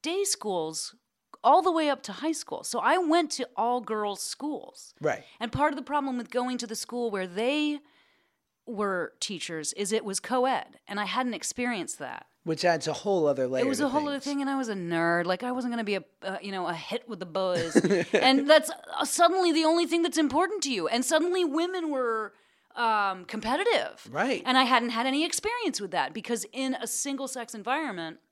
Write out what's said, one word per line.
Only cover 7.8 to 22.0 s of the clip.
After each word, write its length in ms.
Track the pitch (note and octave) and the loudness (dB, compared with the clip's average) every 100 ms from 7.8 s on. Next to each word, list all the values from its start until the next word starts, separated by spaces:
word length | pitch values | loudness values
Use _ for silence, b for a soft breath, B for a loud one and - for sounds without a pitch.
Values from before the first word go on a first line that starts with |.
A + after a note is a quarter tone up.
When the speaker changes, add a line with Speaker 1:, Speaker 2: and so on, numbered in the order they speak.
| b b b b b b _ _ - | b b b b b b _ _ -10
Speaker 1:
were 480 | G#3 G3+ F#3 D#3+ _ | -4 -2 -2 -4 _
teachers 540 | - F3+ - D#3+ D3 | -8 -6 -6 -6 -6
is 180 | - G3 | -4 -2
it 120 | A3 | -2
was 160 | G3+ F#3+ | -2 -6
co-ed, 580 | - B3+ C4 G#3 - - - | -2 0 2 0 -4 -20 -10
and 140 | G#3 | -6
I 40 | G3 | -2
hadn't 280 | G#3 B3+ | -2 -2
experienced 640 | A3 - - B3 A3+ D#4+ - | -4 -6 -4 -2 -2 -6 -8
that. 280 | C3 - - _ | -10 -10 -14 _
Speaker 2:
Which 200 | E3 D#3 | -4 2
adds 220 | F3 D#3+ D#3 | 2 2 0
a 60 | |
whole 340 | C#3 G#3 F#3+ D3 | -4 0 4 4
other 220 | C3+ B2+ | 2 0
layer 160 | C3 | 2
Speaker 1:
It 40 | C4+ | 2
was 100 | B3+ | 2
Speaker 2:
to 80 | C#4 | 2
Speaker 1:
a 20 | |
whole 180 | C#4 D4 | 2 0
other 140 | C#4 | -4
Speaker 2:
things. 40 | |
Speaker 1:
thing, 160 | C#4+ C#4 | -4 -2
and 80 | C#4 | 0
I 80 | C4+ | -2
was 120 | A#3+ | -2
a 60 | |
nerd. 500 | G3 E3+ E3+ E3+ E3+ F3 | -4 -2 2 2 2 2
Like, 160 | F#3 | -2
I 80 | B3 | -2
wasn't 220 | B3+ B3 | -2 -2
gonna 100 | A#3+ | -4
be 120 | G#3+ G3 | -2 -4
a, 80 | - _ | -6 _
uh, 160 | F#3+ F#3 | -8 -8
you 120 | G3+ | -6
know, 140 | F#3+ E3+ | -4 -4
a 60 | |
hit 340 | E3 - A#3 - | -4 -6 -8 -8
with 100 | F#3+ | -10
the 80 | F3 | -6
boys. 480 | E3+ F#3 F3 E3 D#3+ | -2 0 0 2 2
Speaker 2:
<laughs> 380 | F3+ F#3 E3+ | 4 2 2
Speaker 1:
And 340 | G3+ C4+ C4+ C#4 | 4 6 4 8
that's, 220 | D#4 D#4 | 8 6
uh, 340 | - - - | -10 -8 -4
suddenly 460 | D#4 - E4+ F#4 F4+ | -2 4 6 6 4
the 140 | D#4 | 4
only 220 | D#4+ E4+ E4+ | 4 4 2
thing 160 | E4+ | 2
that's 160 | E4+ D#4 | 2 2
important 440 | D4 C#4 F4+ G#4 | 2 2 0 0
to 80 | C#4+ | -2
you. 140 | A3 D#3+ | 0 0
And 180 | A#3+ | 0
suddenly 400 | B3+ D#4+ F4 F#4 | 2 2 2 2
women 460 | E4+ D4 F4 F#4 D#4+ | 2 0 0 -2 -2
were, 440 | C#4 | -2